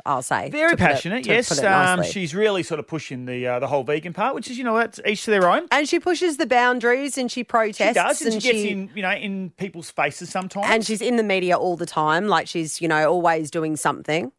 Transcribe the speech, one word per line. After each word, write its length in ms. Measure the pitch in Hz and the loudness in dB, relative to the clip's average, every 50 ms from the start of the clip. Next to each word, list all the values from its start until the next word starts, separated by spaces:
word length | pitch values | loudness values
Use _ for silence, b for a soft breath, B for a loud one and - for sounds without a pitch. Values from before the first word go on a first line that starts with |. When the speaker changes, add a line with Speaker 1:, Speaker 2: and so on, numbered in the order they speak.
| - | -4
Speaker 1:
I'll 160 | - 143 127 131 | -2 -2 -2 -2
say, 280 | - - 107 - - | -2 -2 -2 -2 -4
Speaker 2:
Very 200 | - 294 311 330 | -2 0 2 2
Speaker 1:
to 60 | 339 | 2
put 60 | - 185 | 4 4
it, 20 | 165 139 | 2 2
Speaker 2:
passionate, 320 | 131 - 170 196 247 262 | 2 -2 -4 -6 -6 -2
Speaker 1:
to 60 | 220 | 0
Speaker 2:
yes. 180 | 208 226 240 - | 2 2 2 0
Speaker 1:
put 100 | 170 143 | 0 0
it 60 | - | 2
Speaker 2:
Um, 340 | 196 190 190 185 185 185 180 | 4 4 4 4 4 2 2
Speaker 1:
nicely. 120 | 175 175 165 | 0 -2 -4
Speaker 2:
she's 220 | 196 185 156 143 | -4 -6 -4 -2
really 280 | 190 214 214 202 190 165 | 2 2 2 2 0 -2
sort 180 | - 165 151 | -4 -6 -8
of 60 | 143 | -6
pushing 400 | - - 156 - - 143 127 127 | -6 -8 -10 -8 -8 -10 -10 -8
the, 200 | 127 127 123 123 | -8 -6 -4 -2
uh, 120 | 123 123 123 | -2 -2 -2
the 80 | 131 | -2
whole 160 | 127 139 143 131 | 0 -2 -2 0
vegan 280 | 117 151 160 156 180 160 | 0 -2 -4 -4 -6 -6
part, 220 | - 202 247 277 | -4 -4 -2 -2
which 160 | 294 226 - | -4 -8 -10
is, 80 | 254 233 | -10 -6
you 60 | 269 | -4
know, 120 | 240 220 | 0 0
that's 240 | 226 233 226 - - - | 0 0 0 -4 -6 -4
each 180 | 208 214 196 - | -4 -2 -2 0
to 60 | - | 0
their 180 | 214 202 180 175 | 2 4 6 6
own. 180 | 185 269 349 330 | 4 4 2 2
Speaker 1:
And 180 | - 277 302 269 | 2 2 2 2
she 100 | - 339 | 0 0
pushes 360 | - 349 359 - 349 359 302 | 2 0 0 0 0 -2 0
the 100 | 262 320 | 0 0
boundaries 720 | 226 254 240 240 247 247 247 214 240 240 262 277 285 - 277 | 2 4 4 4 4 2 2 2 2 2 2 0 -4 -4 -4
and 120 | 254 240 | -4 -4
she 140 | - 254 240 | -4 -6 -8
protests 440 | - - 233 220 214 214 - - 202 | -2 0 0 2 2 0 0 0 2
Speaker 2:
She 60 | 240 | 4
does, 280 | - 175 226 294 - 320 | 2 2 2 0 0 0
and 120 | 226 226 | -2 -2
Speaker 1:
and 80 | 214 196 | 0 2
Speaker 2:
she 60 | 254 233 | 2 2
gets 100 | 220 208 | 2 2
Speaker 1:
she 80 | 208 | -2
Speaker 2:
in, 200 | 202 196 190 196 - | -2 -4 -6 -8 -8
you 80 | 214 190 | -6 -2
know, 100 | 185 196 | -2 -2
in 380 | 196 - 208 196 190 190 175 | -2 -4 -6 -6 -6 -8 -8
people's 400 | - _ 180 196 160 165 160 - | -8 _ -10 -10 -10 -12 -16 -12
faces 400 | - - 151 151 143 - 180 165 | -4 -2 -2 -2 -2 -4 -12 -6
sometimes. 360 | - 190 185 185 - 196 202 196 | -6 -6 -6 -6 -6 -4 0 2
Speaker 1:
And 160 | 208 226 220 | 2 2 2
she's 160 | - 220 202 | 0 -4 -2
in 160 | - 240 247 | 0 0 2
the 60 | 233 220 | 2 2
media 340 | 208 190 190 180 180 175 | 2 2 0 2 2 2
all 200 | 160 - 185 180 | 2 2 0 -2
the 100 | 165 175 | -2 -4
time. 420 | 165 - 160 156 151 156 165 202 208 | -4 -2 0 2 4 2 2 2 2
Like, 180 | 180 165 143 - | 2 2 2 0
she's, 320 | - 175 160 156 - - | -4 -6 -4 -4 -6 -4
you 80 | 170 165 | -2 0
know, 220 | 160 156 156 151 | 2 4 4 4
always 400 | 165 180 170 175 165 160 156 147 | 4 4 4 2 2 2 -2 -4
doing 260 | - 170 160 160 156 | -4 -4 -2 -2 -4
something. 560 | 151 - 156 143 - 156 - 151 160 202 254 - | 0 0 0 -2 -2 -2 -2 -2 -2 -2 -4 -10